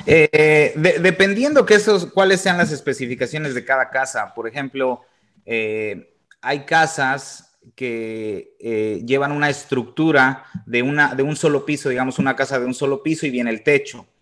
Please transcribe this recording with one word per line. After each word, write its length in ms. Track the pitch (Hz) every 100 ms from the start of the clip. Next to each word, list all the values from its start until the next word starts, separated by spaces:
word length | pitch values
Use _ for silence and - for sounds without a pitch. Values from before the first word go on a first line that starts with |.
| -
Eh, 680 | 160 151 156 151 151 147 151
de-, 240 | 165 160
dependiendo 680 | 175 175 196 202 277 294 202
que 100 | 214
esos, 320 | 208 202 175
cuáles 340 | - 190 185
sean 160 | 190 175
las 160 | 160
especificaciones 840 | 151 - 131 123 123 123 151 151 123
de 80 |
cada 260 | 107 131 127
casa. 440 | 131 131 120 101 -
Por 100 | 113
ejemplo, 580 | 135 139 135 131 123 _ _ _ _ -
eh, 680 | 113 110 110 107 92 - _ _ _
hay 240 | 123 147 139
casas 920 | 165 156 - 131 139 - - - _ _ -
que, 800 | 131 113 113 110 110 101 - _
eh, 420 | 113 110 107 98 117
llevan 260 | 135 143
una 180 | 147 147
estructura 960 | 139 - 131 120 - 160 143 131 135 - - -
de 160 | 120
una, 340 | 127 147 143 131
de 80 |
un 140 | 139 151
solo 280 | 160 143 143
piso, 220 | 147 143
digamos, 300 | 127 131 127
una 160 | 135 127
casa 240 | 135 135
de 60 | 123
un 80 |
solo 300 | 123 139 139
piso 220 | 151 160 151
y 60 |
viene 200 | 123 120
el 120 | 110
techo. 420 | 151 143 143 117 - _